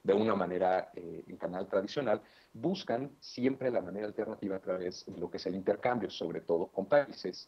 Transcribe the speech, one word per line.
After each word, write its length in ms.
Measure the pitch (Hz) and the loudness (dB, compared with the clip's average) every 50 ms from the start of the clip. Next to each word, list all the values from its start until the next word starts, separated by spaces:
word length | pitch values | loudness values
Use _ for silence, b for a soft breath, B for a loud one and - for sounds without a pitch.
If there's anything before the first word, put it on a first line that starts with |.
| B | B
de 100 | - 98 | 4 4
una 200 | 104 107 113 104 | 6 6 4 4
manera, 580 | 101 92 87 90 90 92 92 92 92 - - - | 2 2 0 2 2 4 4 4 4 2 -2 -8
eh, 280 | - 87 85 82 80 - - | -12 -10 -10 -10 -10 -10 -12
en 100 | 90 - | -10 -8
canal 300 | - 87 90 92 101 - | -6 -6 -4 -4 -4 0
tradicional, 540 | - 101 95 107 - 147 139 117 107 107 B B B B B B B | 0 0 0 0 -2 -2 2 2 2 0 B B B B B B B
buscan 580 | - 113 165 196 190 - - 117 123 135 139 - - | -4 -2 0 0 0 -2 -2 -2 -2 -2 -4 -8 -14
siempre 500 | - - - - 123 131 135 131 131 127 | -18 -14 -4 0 2 2 2 2 0 0
la 120 | 117 101 | 2 0
manera 260 | 90 90 90 101 107 104 | 0 -2 -4 -4 -4 -4
alternativa 480 | 101 - 107 107 107 - - 98 95 | -2 -2 -4 -4 -4 -4 -4 -4 -4
a 40 | 95 | -4
través 460 | - 95 92 92 92 90 92 - - | -2 -2 -4 -2 -2 -4 -6 -6 -10
de 140 | - 95 87 | -12 -8 -6
lo 100 | - - | -6 -6
que 80 | - 90 | -6 -6
es 80 | - | -4
el 100 | 92 90 | -4 -4
intercambio, 540 | 95 92 - 101 - - 127 123 120 101 90 | 0 0 0 0 2 2 0 0 0 0 -2
sobre 320 | - - - 82 82 87 | -4 -4 -4 -4 -4 -4
todo 260 | - - 85 82 92 - | 0 0 2 2 2 0
con 200 | - - 98 - | -2 -4 0 4
países 600 | 147 147 139 - - - - 95 92 - - | 4 4 4 4 -2 -8 -8 -6 -6 -8 -12